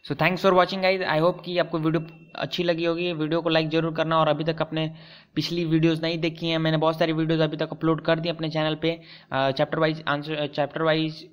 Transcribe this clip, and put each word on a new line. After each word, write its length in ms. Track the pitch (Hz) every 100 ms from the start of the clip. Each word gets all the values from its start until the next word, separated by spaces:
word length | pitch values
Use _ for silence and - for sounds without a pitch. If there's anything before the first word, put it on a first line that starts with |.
| -
So 80 |
thanks 260 | 143 160 180 196
for 80 |
watching 280 | 185 180 190
guys, 260 | 185 190 180
I 120 | 156
hope 240 | 170 175 170
कि 120 | 175
आपको 220 | 165 165
वीडियो 500 | 156 165 160 - - -
अच्छी 280 | 156 -
लगी 220 | 175 165 170
होगी। 280 | 165 175
वीडियो 280 | 160 156 165
को 80 | 165
लाइक 200 | 160 160
जरूर 240 | 160 165
करना 240 | 165 160 160
और 100 | 156
अभी 160 | 147
तक 180 | 160 160
अपने 320 | 156 160 156 160 - - _ -
पिछली 300 | 156 170 160
वीडियोज़ 360 | 160 165 160
नहीं 160 | 165 170
देखी 300 | 165 160 165
हैं, 100 | 160
मैंने 200 | 160 156
बहुत 220 | 160 160
सारी 140 | 165
वीडियोज़ 280 | 160 160 160
अभी 160 | 156 156
तक 120 | 156
अपलोड 300 | 160 160 160
कर 180 | 165 165
दी 100 | 165
अपने 200 | 160 160
चैनल 260 | 156 156 156
पे, 260 | 165 165 - - -
अ, 200 | 135 135
chapter 260 | 135 147 -
wise 260 | 160 156
answer, 280 | 143 143 151
अ, 140 | 156 147
chapter 360 | 151 143 156
wise 320 | 160 156 156 156 -